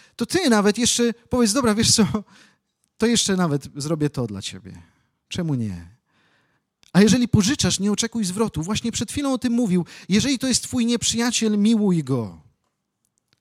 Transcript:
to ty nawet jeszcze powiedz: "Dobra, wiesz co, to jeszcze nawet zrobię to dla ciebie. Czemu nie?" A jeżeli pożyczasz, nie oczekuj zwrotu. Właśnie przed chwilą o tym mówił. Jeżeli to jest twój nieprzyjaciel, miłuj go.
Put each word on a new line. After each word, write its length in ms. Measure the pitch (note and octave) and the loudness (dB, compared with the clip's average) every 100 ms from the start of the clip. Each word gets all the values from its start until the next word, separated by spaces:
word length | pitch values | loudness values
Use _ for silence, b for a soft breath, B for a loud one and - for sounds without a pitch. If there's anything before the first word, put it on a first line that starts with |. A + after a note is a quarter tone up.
| B - | B -8
to 100 | A#3+ | -4
ty 240 | F4+ D#4 | 0 4
nawet 280 | G#3+ G3+ G#3 | 4 2 2
jeszcze 360 | A#3+ - A#3+ A3 _ | 0 0 0 -2 _
powiedz: 240 | B3 A3+ | 0 2
"Dobra, 220 | B3 A#3+ G#3 | 2 0 2
wiesz 160 | A3+ | 2
co, 140 | - F#3 A2+ b b b b _ _ _ - | 4 2 0 b b b b _ _ _ -2
to 80 | A3+ | 0
jeszcze 300 | A#3 - F#3 | 2 0 0
nawet 320 | E3+ C#3+ - C#3+ | 0 -2 -4 -8
zrobię 340 | D3 D#3+ D3 | -4 -2 -2
to 180 | - A2+ | -2 -6
dla 140 | G2 | -8
ciebie. 400 | - F#2 F#2 F2 F2 _ _ _ _ | -12 -14 -16 -20 -20 _ _ _ _
Czemu 260 | - E3 | -6 -2
nie?" 340 | B2+ G#2+ F2 E2+ _ _ _ _ _ _ _ _ _ _ | -2 -4 -8 -12 _ _ _ _ _ _ _ _ _ _
A 80 | F3 | 6
jeżeli 260 | G#3+ B3+ A#3+ | 6 6 4
pożyczasz, 520 | G#3+ G3 D4 F#3 - | 2 2 0 0 0
nie 120 | G3+ | -2
oczekuj 340 | G3+ A3+ A#3 F3+ | -2 -4 -4 -4
zwrotu. 380 | F#3+ A3+ D3+ | -2 -4 -4
Właśnie 280 | E3 G#3+ A#3 | -6 -4 -4
przed 200 | - A#3 | -6 -6
chwilą 220 | D4 C#4 | -4 -4
o 40 | C4 | -2
tym 160 | B3 | -2
mówił. 320 | A#3 A3+ F3+ D#3+ B B | 0 2 0 -2 B B
Jeżeli 300 | G3+ B3+ C4 | 0 2 -2
to 80 | C4 | -2
jest 160 | A3+ | -2
twój 220 | - B3+ A#3 | -2 -2 0
nieprzyjaciel, 720 | A#3+ - A3+ A#3+ - A3 G#3 | 0 -2 -2 -2 0 0 2
miłuj 460 | G#3 A3+ G#3 E3+ | 2 2 2 0
go. 380 | C3 C3 G#2 D#2+ _ _ _ _ _ _ _ _ _ _ | 0 -4 -4 -12 _ _ _ _ _ _ _ _ _ _